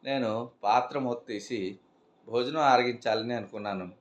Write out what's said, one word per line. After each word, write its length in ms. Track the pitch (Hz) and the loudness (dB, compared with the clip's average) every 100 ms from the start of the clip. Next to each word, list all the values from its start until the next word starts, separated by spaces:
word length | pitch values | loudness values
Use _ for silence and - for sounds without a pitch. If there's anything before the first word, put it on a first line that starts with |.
నేను 460 | 135 139 117 110 123 _ | -4 -2 0 -2 -6 _
పాత్ర 360 | 101 117 127 143 | 2 2 2 -2
మూత 280 | 127 120 - | -2 -4 -6
తీసి 520 | 107 101 117 92 98 _ _ _ _ - | -10 -6 -6 -6 -8 _ _ _ _ -4
భోజనం 340 | 117 123 156 | -2 -2 2
ఆరగించాలని 720 | 147 123 123 120 - 110 113 | 6 6 4 0 0 0 0
అనుకున్నాను. 580 | 120 101 107 104 98 90 - | -6 -6 -8 -6 -6 -8 -14